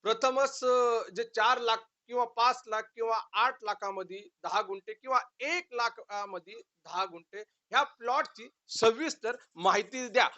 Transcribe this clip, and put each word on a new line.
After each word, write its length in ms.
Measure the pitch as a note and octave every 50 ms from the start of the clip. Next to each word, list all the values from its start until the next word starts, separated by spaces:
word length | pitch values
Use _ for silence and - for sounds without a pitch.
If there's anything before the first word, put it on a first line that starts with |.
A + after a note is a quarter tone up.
प्रथमच, 600 | _ G3 A3+ A3+ - C4 B3+ C4 C#4 C4 - - B3+
अ, 400 | B3+ B3 B3 A#3+ A#3+ A#3 A3+ G3 - F#3+
जे 80 | F#3 A#3
चार 340 | A3+ _ A3 G#3+ A#3 B3+
लाख 200 | B3 A#3+ A3+ A3+ A3+ - _ _ _ _
किंवा 180 | _ A#3+ B3 A#3+
पाच 380 | A#3 - A#3 A#3 B3+ B3 A#3 -
लाख 140 | A3 G#3+ G#3+ G#3+ - _
किंवा 240 | A3+ A3+ A3+ A3+ A3 - _ -
आठ 300 | G3+ A3+ C4 - - A3
लाखामध्ये 640 | G#3 G3+ - G#3 G3 G3 F#3+ F#3+ F3 F#3 G3 G#3 F#3 _ _ -
दहा 180 | E3+ F3 G#3
गुंठे 320 | G#3+ F#3+ G3 G3 _ - A3
किंवा 260 | _ _ C4 C4 B3 B3 - _ _
एक 280 | B3 C#4+ E4+ F4+ F4 _
लाखामध्ये 840 | B3 A#3+ A#3 A#3 A#3 - G#3 _ G#3 G3+ G3+ G3+ F#3+ F3+ E3+ F#3 G#3+ A#3 - _ _ _ _
दहा 200 | D#3+ D#3+ F3+ F#3+
गुंठे 340 | F#3+ E3+ E3+ E3 _ - G3+
ह्या 440 | G#3+ _ _ _ _ _ G#3+ B3+ C#4+
प्लॉटची 640 | C#4 - _ A#3 A#3+ B3+ D4 D4+ - _ - A3+ C4 _ _ _
सविस्तर 680 | _ - - - A3+ A3+ A#3+ D#4 D#4 - _ - A3 A#3+ - - _ _
माहिती 520 | E3 F3 F#3+ F#3 G3+ G#3 - - B3+ B3+
द्या. 200 | A#3+ G3 B3 A3 A3 -